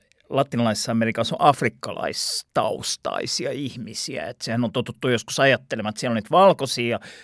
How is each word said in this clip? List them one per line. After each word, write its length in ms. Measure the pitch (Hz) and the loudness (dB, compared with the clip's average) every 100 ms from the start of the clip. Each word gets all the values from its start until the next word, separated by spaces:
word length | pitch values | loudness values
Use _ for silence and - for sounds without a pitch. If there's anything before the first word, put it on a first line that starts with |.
| _ _ - | _ _ -4
Latinalaisessa 640 | 135 135 120 117 104 - | -2 0 0 0 0 0
Amerikassa 440 | 113 113 113 110 - | 0 0 0 -2 2
on 120 | 156 | 4
afrikkalaistaustaisia 2000 | 139 120 - - - 76 - - - - - 107 101 - - - 50 120 - 135 | 4 2 -2 -8 -6 -4 -4 -4 -6 -4 -2 0 -2 -4 -6 -4 -4 -4 -4 -4
ihmisiä. 760 | 131 135 - 110 - - 104 78 | -4 -6 -8 -10 -8 -8 -8 -8
Et 160 | - | -8
sehän 220 | - 117 | -4 0
on 80 | 120 | 0
totuttu 360 | 131 117 - 135 | -2 -4 -2 0
joskus 320 | 117 - - | 0 0 2
ajattelemaan, 500 | 139 123 - 120 107 | 4 4 0 -6 -4
että 100 | 107 | -4
siellä 120 | 127 | -2
on 40 | 113 | -2
niitä 160 | - | 2
valkoisia, 680 | 170 196 165 135 - 120 110 - - | 6 6 6 0 -2 -2 -2 -6 -20